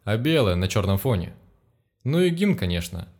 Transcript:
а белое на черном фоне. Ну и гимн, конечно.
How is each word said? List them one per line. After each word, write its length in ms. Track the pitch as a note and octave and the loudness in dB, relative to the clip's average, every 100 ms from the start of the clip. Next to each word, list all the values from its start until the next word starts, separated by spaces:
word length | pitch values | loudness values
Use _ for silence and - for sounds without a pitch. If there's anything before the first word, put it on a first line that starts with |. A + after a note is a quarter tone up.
а 140 | G2 A2+ | -4 -2
белое 400 | C#3+ D#3+ G#2 F2 | 2 2 2 2
на 100 | F#2+ | 0
черном 320 | A2 F#2+ G2 | 0 0 0
фоне. 360 | C3 G2 E2 - - _ _ _ _ _ | 2 0 -2 -10 -20 _ _ _ _ _
Ну 180 | B2 E3 | -2 2
и 100 | F3+ | 2
гимн, 260 | E3+ G3+ - | 2 0 0
конечно. 520 | F2+ F2 E2+ F2 - | 0 -2 -4 -10 -14